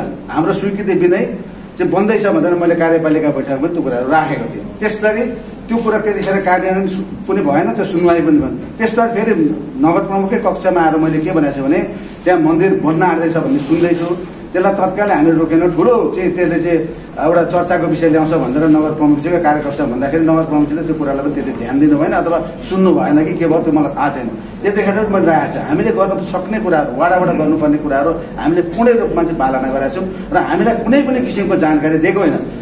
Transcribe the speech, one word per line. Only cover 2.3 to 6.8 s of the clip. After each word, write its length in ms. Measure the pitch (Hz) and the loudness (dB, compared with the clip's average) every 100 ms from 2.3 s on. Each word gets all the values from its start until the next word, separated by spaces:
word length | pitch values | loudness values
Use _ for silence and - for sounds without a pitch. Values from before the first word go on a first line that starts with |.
| 165 170 | 2 2
मैले 200 | 170 170 | 2 2
कार्यपालिका 540 | 165 165 165 156 151 147 | 2 2 2 2 2 0
बैठकमा 400 | 139 131 135 165 | -2 -4 -4 -4
त्यो 140 | 170 | -4
कुराहरू 260 | 135 123 131 | -4 -4 0
राखेको 380 | 156 - - 117 | 0 0 -2 -6
थिएँ। 100 | - - - | -8 -12 -6
त्यसलाई 420 | 208 - 214 220 254 - - - - | -6 -2 0 0 -2 -6 -12 -14 -4
त्यो 80 | 226 | -2
कुरा 220 | 214 214 | 0 0
त्यतिखेर 420 | 214 196 190 196 | 0 -2 -2 0
कार्यान्वयन 480 | 180 185 185 190 | 2 0 0 0